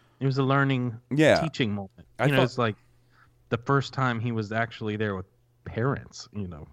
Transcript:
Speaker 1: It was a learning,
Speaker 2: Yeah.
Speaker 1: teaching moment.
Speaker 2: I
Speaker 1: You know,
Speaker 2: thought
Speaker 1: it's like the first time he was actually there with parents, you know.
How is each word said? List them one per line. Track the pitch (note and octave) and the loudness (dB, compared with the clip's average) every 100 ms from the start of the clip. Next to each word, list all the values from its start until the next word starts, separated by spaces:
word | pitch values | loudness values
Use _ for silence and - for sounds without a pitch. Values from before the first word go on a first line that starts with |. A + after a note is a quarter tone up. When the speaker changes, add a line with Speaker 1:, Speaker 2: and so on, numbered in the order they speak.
| - _ | -10 _
Speaker 1:
It | C3+ | -2
was | C3+ | 2
a | |
learning, | C3 C#3 C3+ C3 B2 A2+ - | 2 4 4 2 -2 -6 -4
Speaker 2:
Yeah. | C#3 D3+ F#2 | 4 6 6
Speaker 1:
teaching | - - A#2+ | 2 -2 -2
moment. | G2+ G2 - - - | -2 -8 -16 -20 -2
Speaker 2:
I | B2+ | 2
Speaker 1:
You | |
know, | C3+ | 4
Speaker 2:
thought | B2+ | 2
Speaker 1:
it's | - | 2
like | A2+ G#2 _ _ _ _ _ _ _ | -2 -2 _ _ _ _ _ _ _
the | A#2 | -4
first | - C#3 C3 | 2 0 0
time | - B2+ A#2 | -2 -2 0
he | A#2+ | -2
was | A2+ G2+ | -2 -2
actually | A2+ A#2 - A2 G#2 | -2 -4 -4 -6 -2
there | G#2+ F#2+ | -2 -2
with | F2+ _ _ _ | -8 _ _ _
parents, | - - B2+ C3 - - - | -8 -2 -2 -2 -8 -18 -14
you | G#2 F#2 | -10 -10
know. | D#2+ D#2 | -10 -16